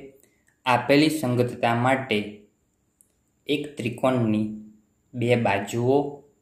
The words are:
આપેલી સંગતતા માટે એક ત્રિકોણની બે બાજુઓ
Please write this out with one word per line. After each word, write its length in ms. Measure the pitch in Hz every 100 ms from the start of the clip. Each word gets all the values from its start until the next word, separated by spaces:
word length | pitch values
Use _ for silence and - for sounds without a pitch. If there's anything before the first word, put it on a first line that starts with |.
| - - _ _ _ _ 131
આપેલી 440 | 123 120 143 156
સંગતતા 640 | 151 123 123 123 - 117 117
માટે 420 | 127 131 123 107 101 - - _ _ _ _ _ _ _ _ _ -
એક 280 | 147 147 -
ત્રિકોણની 720 | 120 - 131 127 110 107 107 - - - _ _ _
બે 220 | 127 120 117
બાજુઓ 880 | 110 101 104 117 123 139 143 - - _